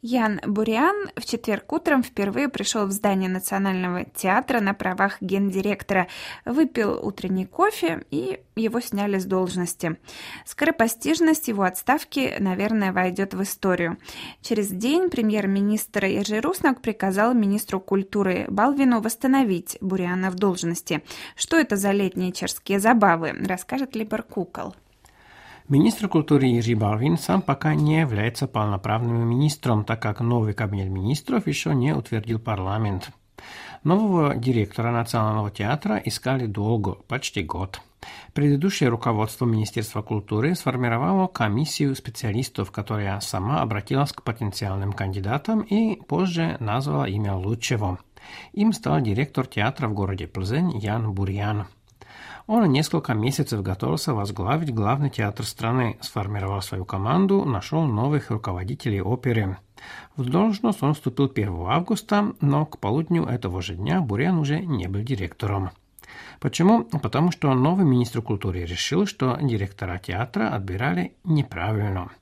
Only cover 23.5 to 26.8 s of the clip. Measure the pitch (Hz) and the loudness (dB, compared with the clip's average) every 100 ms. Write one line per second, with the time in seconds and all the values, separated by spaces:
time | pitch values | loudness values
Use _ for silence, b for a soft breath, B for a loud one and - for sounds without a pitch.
23.5 | 180 - 262 269 220 214 214 - - 175 | -4 -4 -4 -4 -4 -4 -4 -4 -6 -6
24.5 | - - - _ _ B B B B B | -6 -10 -10 _ _ B B B B B
25.5 | B B 139 196 - 208 160 151 147 131 | B B 6 6 4 2 2 4 4 6
26.5 | 120 113 113 | 4 2 2